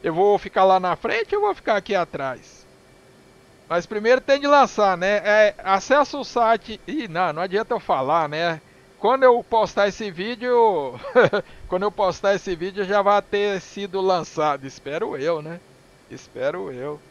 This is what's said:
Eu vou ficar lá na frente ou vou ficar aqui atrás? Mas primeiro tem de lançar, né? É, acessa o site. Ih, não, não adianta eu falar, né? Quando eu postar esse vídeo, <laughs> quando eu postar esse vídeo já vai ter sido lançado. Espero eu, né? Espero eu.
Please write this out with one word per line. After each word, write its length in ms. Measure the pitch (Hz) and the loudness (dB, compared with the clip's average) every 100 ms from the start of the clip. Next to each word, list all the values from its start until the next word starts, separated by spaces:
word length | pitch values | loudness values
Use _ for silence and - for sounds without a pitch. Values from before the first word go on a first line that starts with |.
Eu 100 | 170 | -4
vou 240 | 160 202 202 | 2 2 2
ficar 260 | 196 - | 0 2
lá 160 | 190 185 | 4 4
na 160 | 180 165 | 2 -4
frente 400 | - 453 440 415 | -2 -4 -2 -2
ou 60 | |
vou 120 | 415 | -2
ficar 220 | 370 - 208 | -2 -2 -2
aqui 180 | - | 0
atrás? 720 | 196 170 151 135 120 - - - _ _ _ _ _ _ _ _ _ _ | -4 -4 -6 -8 -8 -16 -20 -20 _ _ _ _ _ _ _ _ _ _
Mas 180 | 170 170 | -4 -2
primeiro 340 | 214 220 254 | -2 2 2
tem 180 | - 277 | 2 0
de 60 | 285 | 4
lançar, 520 | 285 247 - 202 175 | 4 4 2 2 2
né? 240 | 185 208 | 0 0
É, 300 | 185 214 208 - | 2 4 4 2
acessa 560 | 185 190 - 285 277 285 | -2 -2 2 2 2 -4
o 60 | |
site. 540 | - 247 226 226 - 220 - | -6 0 2 2 -2 -16 -10
Ih, 200 | 285 226 | -8 -6
não, 260 | 160 180 | -2 -2
não 100 | 151 | -2
adianta 300 | 185 190 220 | -4 -4 -2
eu 80 | 233 | -6
falar, 480 | - 139 131 165 151 | -2 -2 2 0 0
né? 320 | 151 170 156 _ - _ _ | -2 -4 -4 _ -20 _ _
Quando 240 | 208 269 | 0 4
eu 200 | 262 240 | 4 4
postar 460 | - 226 202 - 202 | 2 0 0 0 -2
esse 220 | - 214 | -2 -10
vídeo, 920 | 165 208 240 247 240 226 175 135 123 554 247 202 | -8 -8 -6 0 4 4 2 -4 -10 0 4 4
<laughs> 320 | 208 - - - | 2 -6 -18 -6
quando 160 | 180 | -2
eu 80 | 202 | -2
postar 420 | - 190 170 196 | 0 -2 0 0
esse 200 | 196 - | 0 -2
vídeo 300 | 170 185 190 | -6 -6 -6
já 160 | 190 202 | -2 2
vai 220 | 202 202 | 4 2
ter 380 | 202 202 208 190 | 2 -2 -2 -4
sido 380 | - - 202 190 | -8 -10 -6 -2
lançado. 680 | 190 185 156 - 151 139 135 | 0 0 -2 -2 -2 -2 -8
Espero 500 | - 139 156 214 143 | -14 -10 -6 -6 -4
eu, 240 | 147 165 | -4 -4
né? 180 | 151 175 _ _ _ _ _ | -6 -14 _ _ _ _ _
Espero 600 | 131 - 117 131 175 190 | -20 -18 -6 -6 -4 -10
eu. 300 | 127 139 147 _ | -10 -10 -12 _